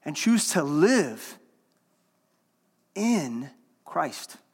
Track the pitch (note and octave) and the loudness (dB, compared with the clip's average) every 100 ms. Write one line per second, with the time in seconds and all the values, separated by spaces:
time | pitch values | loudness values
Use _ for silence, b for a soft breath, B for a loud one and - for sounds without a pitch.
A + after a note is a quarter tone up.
0 | - D3+ - A3+ - F#3 C#3+ D3 F#3+ C4 | -8 -2 2 2 2 0 0 4 4 4
1 | D3 A2 - - _ _ _ _ _ _ | 2 -4 -14 -18 _ _ _ _ _ _
2 | _ _ _ _ _ _ _ _ _ - | _ _ _ _ _ _ _ _ _ -4
3 | A3 A#3 C#3 A#2 C#3 - _ _ - E3+ | 0 2 0 -6 -10 -14 _ _ -10 -4
4 | D#3+ - - - _ | -4 -6 -16 -20 _